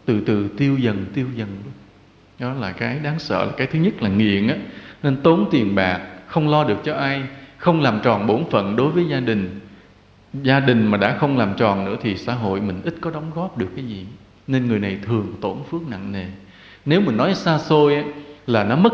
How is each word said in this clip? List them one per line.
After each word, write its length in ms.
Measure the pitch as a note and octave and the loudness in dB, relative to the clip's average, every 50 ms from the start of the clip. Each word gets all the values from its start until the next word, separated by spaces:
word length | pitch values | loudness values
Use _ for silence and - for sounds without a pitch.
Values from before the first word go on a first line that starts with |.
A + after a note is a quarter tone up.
| - | -2
từ 160 | - A2+ G#2 | 0 0 0
từ 280 | G#2+ B2 G#2+ G2+ G2+ G2+ | 2 2 0 0 0 -4
tiêu 280 | - - C#3+ C#3 C#3 C3 | -2 0 0 2 2 2
dần, 260 | B2 A2+ G#2 G2 F#2 F#2 - | 2 0 0 -2 -4 -6 -4
tiêu 120 | C#3+ B2+ B2+ B2 | -4 -4 -4 -4
dần 120 | A2+ G#2+ G2+ G2 G2 G#2 | -6 -8 -8 -8 -12 -12
luôn. 80 | C3+ - - - - - - _ _ _ _ _ _ _ - | -14 -16 -18 -20 -20 -20 -20 _ _ _ _ _ _ _ -8
Đó 220 | B2 B2 C3+ C3+ | -8 -6 -6 -4
là 120 | G#2+ F#2 | -6 -6
cái 260 | F2+ - A#2 A#2 B2+ D3+ | -6 -4 -4 -4 -4 -4
đáng 200 | D3+ D3 D#3 E3 | -4 -4 -4 -4
sợ, 260 | - - G2 F2+ G2 | -4 -2 0 0 0
là 80 | G2+ - | 0 -2
cái 100 | - C3 | -4 -4
thứ 120 | - - D#3 | -2 0 2
nhất 240 | E3 G#3+ A3 - | 2 0 0 0
là 60 | A#2 G2+ | -2 0
nghiện 400 | F#2+ G#2 A2 G#2 G2 G2 G#2 A#2+ | 2 4 4 4 4 2 2 0
á. 80 | D3+ G3+ - - - - - - - - | 0 -2 -6 -12 -16 -18 -20 -20 -14 -4
Nên 140 | - C#3+ C3 | -2 0 0
tốn 320 | C3+ - E3 E3 F#3+ G#3 - | 4 4 4 4 4 2 2
tiền 240 | - C3 A2 G2 G2 | 2 2 2 2 2
bạc, 260 | G2 F#2+ F#2 F2+ F2+ - - - - - | 2 2 2 0 -2 -6 -12 -16 -18 -14
không 220 | - - E3 D3+ D3+ | -4 -2 0 2 4
lo 160 | D3+ D3+ D3 | 4 2 4
được 140 | G#2 G#2 - - | 2 0 -2 -2
cho 100 | D3 D3+ | -4 -4
ai, 280 | C#3 C#3 C3+ C#3 C#3 C3 C3 - - - - - | -2 -2 -2 -4 -4 -6 -10 -12 -16 -20 -20 -14
không 240 | - - F3+ E3 D#3+ | 0 2 2 4 4
làm 200 | C#3+ B2+ G#2+ G#2+ | 4 2 2 2
tròn 240 | - B2 A2 G2+ G2+ | 2 2 2 2 2
bổn 180 | - G#2+ B2+ E3+ - | 2 2 2 0 2
phận 260 | - G#2+ G2 G2 G#2+ | 0 0 2 2 0
đối 140 | A#2+ C3+ D#3 | 0 0 2
với 180 | D#3+ F3 F3 D#3+ | 2 0 0 0
gia 120 | C#3+ C3 | 0 -2
đình. 400 | B2 A#2 A2+ G#2 F#2+ F#2 F#2+ G2 - - - - - - - _ _ _ _ _ _ - | 0 0 0 0 -2 -4 -8 -14 -16 -20 -20 -20 -20 -20 -20 _ _ _ _ _ _ -12
Gia 280 | - C3+ C#3 B2+ C3+ C#3 | -10 -4 0 2 2 4
đình 260 | C3+ - B2+ A2+ G#2+ | 4 4 4 4 4
mà 120 | G#2+ G#2 G2 | 4 2 4
đã 180 | G2 G#2+ C#3+ - | 2 2 2 2
không 200 | D#3 C#3+ C#3 B2 | 0 0 2 2
làm 160 | A2 G2 G2 | 0 0 0
tròn 280 | - A#2+ G#2 G2 G2 F#2+ | 2 2 2 2 0 -2
nữa 120 | F#2+ A2 A#2+ | -4 -6 -4
thì 140 | - A2 F#2+ | -2 -4 -4
xã 180 | - - A#2 B2 | -4 -4 -6 -4
hội 260 | B2 A2+ G2 F#2+ G2 | -2 -2 -2 -2 -2
mình 200 | G#2 G2+ F2+ F#2 - | -2 -4 -4 -4 -6
ít 100 | E3+ E3 - | -8 -8 -6
có 100 | - E3 | -8 -8
đóng 200 | D#3 D2+ - D#3+ D#3 | -8 -8 -10 -8 -8
góp 240 | E3 F3+ F#3+ - A3+ | -6 -8 -6 -4 -6
được 100 | F#3+ F3+ - | -6 -6 -6
cái 80 | C#3 C3+ | -10 -10
gì. 220 | A#2 G#2 F#2+ F#2 G2+ - - - - _ _ - | -8 -10 -10 -12 -14 -16 -20 -20 -20 _ _ -6
Nên 220 | - C3 C3 B2 A#2+ | -2 -2 0 0 0
người 100 | A2 G#2 | 0 0
này 200 | G2+ G2 F#2+ G2+ | 0 -2 -4 -6
thường 320 | G2 G#2+ A#2 G#2+ G2 F2+ - G2 | -4 -2 -2 -2 -2 -4 -8 -6
tổn 160 | A2 G2 F#2+ C3+ C#3+ - | -6 -6 -6 -6 -8 -8
phước 180 | E3 E3+ E3 C#3+ | -8 -8 -6 -8
nặng 240 | G#2+ F#2+ G2 G2+ | -10 -10 -10 -8
nề. 140 | G2+ G2 F2+ F#2+ G2 - - - - - - - - - - | -8 -8 -8 -10 -12 -16 -20 -20 -20 -20 -20 -20 -20 -10 -2
Nếu 140 | C#3+ D#3 G3 | 2 2 2
mình 160 | G3+ D3 A2+ | 2 2 2
nói 180 | G#2+ C3+ F#3 F#3+ | 2 2 0 0
xa 240 | G3 - F3 D#3+ D3 | 0 2 2 0 0
xôi 360 | - - D#3+ D3+ D3 C#3+ C#3+ | 2 4 6 6 6 6 4
á, 80 | C#3+ D3 - - - - - - - - | 2 0 -4 -8 -12 -16 -18 -20 -12 -4
là 180 | B2+ A#2 A2 G2+ | 0 2 2 2
nó 120 | G#2 B2 | 2 4
mất 160 | D#3+ G3 A#3+ | 4 4 4